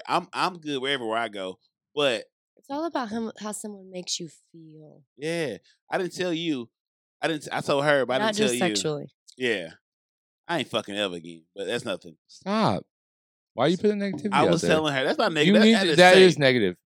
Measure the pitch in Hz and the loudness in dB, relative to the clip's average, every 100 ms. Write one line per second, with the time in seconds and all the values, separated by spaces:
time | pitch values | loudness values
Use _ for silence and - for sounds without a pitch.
0 | - 151 175 123 165 175 151 139 131 143 | -4 -4 -4 -4 -6 -6 -8 -6 -4 -4
1 | 113 113 117 101 92 92 _ _ _ 143 | -4 -4 -6 -8 -10 -12 _ _ _ -2
2 | 143 110 - _ _ _ - 277 330 294 | -2 -2 -8 _ _ _ -12 -8 -6 -6
3 | 233 226 220 - 214 208 214 202 190 185 | -6 -8 -8 -10 -12 -12 -14 -16 -16 -14
4 | 175 - 170 - _ 165 160 156 151 147 | -10 -10 -10 -18 _ -20 -20 -20 -20 -20
5 | 143 _ 151 170 151 95 - _ _ 160 | _ _ -8 -6 -6 -8 -16 _ _ -6
6 | 180 165 180 160 170 139 113 _ _ _ | -6 -6 -6 -4 -4 -4 -8 _ _ _
7 | _ _ 151 156 - 131 147 143 147 143 | _ _ -6 -6 -6 -8 -2 0 2 2
8 | 123 131 220 208 214 120 - 196 175 147 | 2 0 -2 0 -2 0 -2 -2 -4 -6
9 | 143 _ - - 127 104 82 - _ _ | -10 _ -20 -6 -4 -2 -6 -16 _ _
10 | _ _ _ _ - 170 120 113 104 101 | _ _ _ _ -8 -6 -4 -6 -4 -4
11 | 101 87 82 82 _ 101 95 110 - 180 | -4 -6 -14 -20 _ -12 -6 -6 -6 -10
12 | 87 - _ - 185 214 180 92 - _ | -12 -20 _ -16 -6 -2 0 -2 -6 _
13 | _ _ _ _ _ - 139 180 214 208 | _ _ _ _ _ -2 0 2 0 -2
14 | 202 160 104 135 165 170 - 156 156 139 | -4 -6 -2 0 2 2 2 0 0 -2
15 | 139 - 220 160 156 208 220 226 190 156 | -2 0 0 2 4 6 6 6 4 8
16 | 180 185 185 143 135 127 98 90 | 10 10 8 6 4 4 2 -2